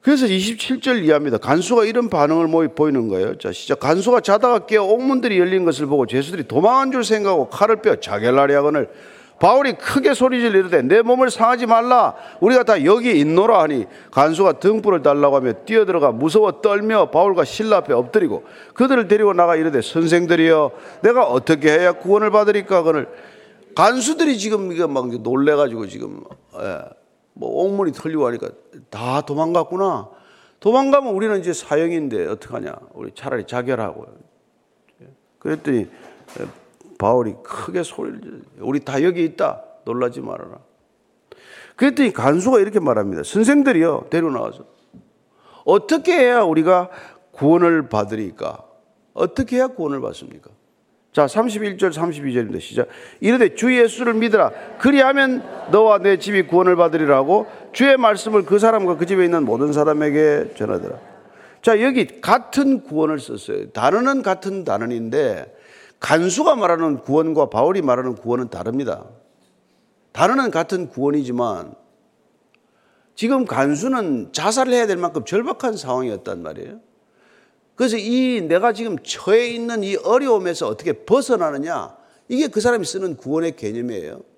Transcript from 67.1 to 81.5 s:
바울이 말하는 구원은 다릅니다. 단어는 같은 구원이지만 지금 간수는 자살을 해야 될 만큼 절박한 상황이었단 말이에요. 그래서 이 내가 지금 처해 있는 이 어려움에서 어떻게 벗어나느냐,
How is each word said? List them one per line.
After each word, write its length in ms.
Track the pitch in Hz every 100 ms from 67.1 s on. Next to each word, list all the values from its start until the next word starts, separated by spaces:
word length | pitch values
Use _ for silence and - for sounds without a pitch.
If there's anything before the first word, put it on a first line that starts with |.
| 147 160 156 135
바울이 320 | 107 143 190
말하는 320 | 147 123 127
구원은 360 | 113 113 120 123
다릅니다. 560 | 87 92 127 123 80 - - _ _ _ _ _ _ _ _ _
단어는 400 | - 175 262 247
같은 360 | 160 165 185 165
구원이지만 840 | - 139 147 127 123 120 92 80 - _ _ _ _ _ _ _ _ _ _ _ _ _ -
지금 300 | 226 269 240
간수는 880 | 120 139 147 233 262 190 127 -
자살을 380 | - 170 233 254
해야 140 | 247 220
될 120 | 180
만큼 280 | 175 160 110
절박한 520 | 190 247 - 254 208
상황이었단 640 | 131 127 131 101 95 92
말이에요. 360 | 80 80 - 220 _ _ _ _ _ _ _ _ _ _
그래서 180 | 247 226
이 460 | 208 247 262 240
내가 320 | 165 175 233
지금 240 | 208 233 165
처해 460 | - - - 220 240
있는 340 | 233 233 233
이 120 | 196 196
어려움에서 720 | - 247 277 214 185 160 135
어떻게 260 | 107 165
벗어나느냐, 1000 | - - 254 269 226 165